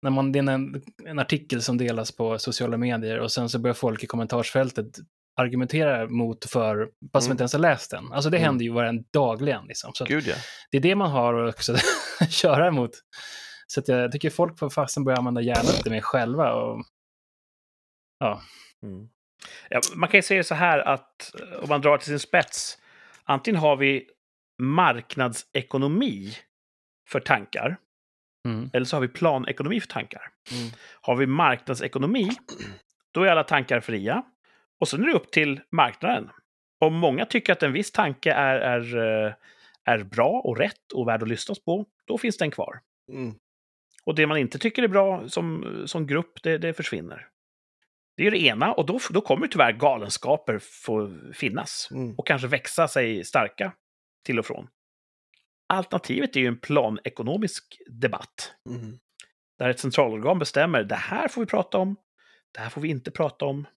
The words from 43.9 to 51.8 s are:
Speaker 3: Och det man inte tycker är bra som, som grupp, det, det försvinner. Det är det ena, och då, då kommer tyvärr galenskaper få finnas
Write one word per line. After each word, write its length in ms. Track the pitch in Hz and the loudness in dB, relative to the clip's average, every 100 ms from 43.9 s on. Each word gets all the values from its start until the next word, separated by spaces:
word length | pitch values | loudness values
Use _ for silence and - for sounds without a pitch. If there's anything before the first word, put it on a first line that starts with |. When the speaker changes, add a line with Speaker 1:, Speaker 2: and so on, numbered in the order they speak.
| _ | _
Speaker 3:
Och 120 | - 156 | -6 2
det 120 | 151 | 2
man 100 | 156 | 2
inte 220 | 127 143 | 0 -2
tycker 240 | 226 - | -2 0
är 40 | 240 | 2
bra 420 | 196 196 180 - | 4 4 2 -4
som, 360 | - 170 160 - - - | -4 -4 -6 -8 -8 -8
som 220 | 170 151 | -6 -2
grupp, 360 | 143 170 - | -2 -4 -8
det, 140 | 165 156 | -2 -2
det 160 | 165 | -2
försvinner. 540 | 160 160 104 85 - - _ _ _ _ _ _ _ _ - | -6 -6 -6 -10 -14 -20 _ _ _ _ _ _ _ _ 0
Det 100 | 196 | 2
är 40 | |
det 100 | 208 | 4
ena, 300 | 151 110 160 | 2 4 2
och 120 | - 147 | 2 0
då, 140 | 226 - | 0 0
då 120 | 175 | -2
kommer 260 | 214 135 302 | 2 2 2
tyvärr 240 | 180 127 | 4 4
galenskaper 880 | 113 143 123 104 - - 151 - 110 | 6 2 0 -4 -6 0 0 0 -4
få 580 | - - - 110 104 85 64 | -4 -16 -4 -2 -4 -8 -18
finnas 560 | - 131 98 - - | -6 -4 -4 -8 -10